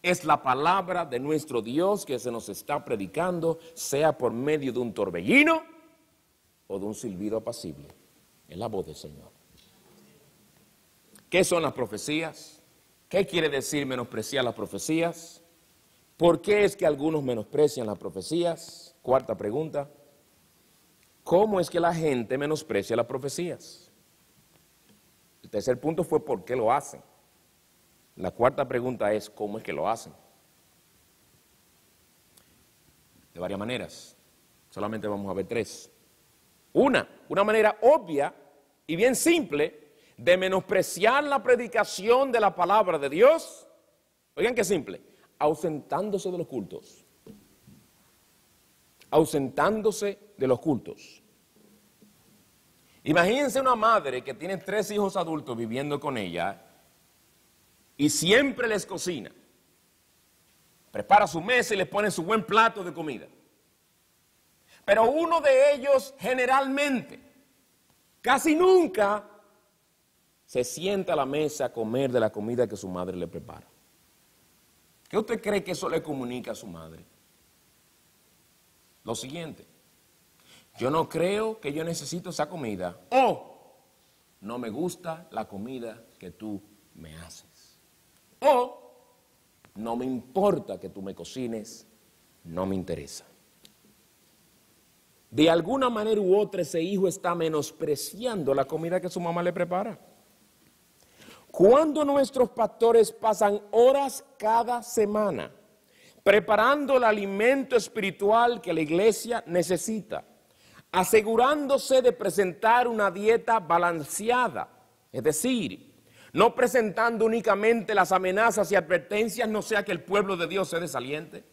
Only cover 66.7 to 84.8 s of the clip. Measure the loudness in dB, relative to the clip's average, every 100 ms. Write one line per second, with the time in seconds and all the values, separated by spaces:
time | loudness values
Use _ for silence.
66.7 | 0 0 0 -4 -18 -20 _ _ _ _
67.7 | _ _ _ _ _ 0 2 4 4 8
68.7 | 8 6 2 2 2 -6 -20 _ _ _
69.7 | _ _ _ _ _ _ _ _ -4 -4
70.7 | -4 -4 -2 -2 -2 -2 -2 -4 -4 -6
71.7 | -4 -4 -2 0 2 0 -2 -6 -2 -2
72.7 | -4 -10 -8 -8 -8 -10 -10 -16 -20 -20
73.7 | _ _ _ _ _ _ _ _ _ _
74.7 | _ _ _ _ -4 -4 -6 -2 -4 -4
75.7 | -6 -4 -4 -4 -8 -6 -8 -10 -12 -12
76.7 | -16 -16 -20 -20 _ _ _ _ _ _
77.7 | _ _ _ _ _ _ _ _ _ _
78.7 | _ _ _ -10 -10 -10 -12 -14 -16 -20
79.7 | _ _ _ _ _ _ _ _ -20 _
80.7 | -6 -2 -2 -2 -2 -2 -2 -4 -6 -8
81.7 | -6 -6 -8 -8 -10 -10 -6 -6 -6 -8
82.7 | -6 -8 -10 _ 2 2 0 -8 -20 _
83.7 | _ _ _ _ _ _ _ -12 -10 -10
84.7 | -6